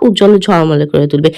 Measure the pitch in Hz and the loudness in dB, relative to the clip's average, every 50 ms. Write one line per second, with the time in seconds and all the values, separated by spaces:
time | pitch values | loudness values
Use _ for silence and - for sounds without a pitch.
0 | - 240 196 - 202 202 208 196 185 - 190 170 160 160 151 147 147 147 156 151 | 2 0 0 2 2 2 2 2 2 0 0 0 0 0 0 -2 -2 -2 -2 -2
1 | 147 147 147 143 147 156 - | -2 0 -2 -2 -2 -2 -4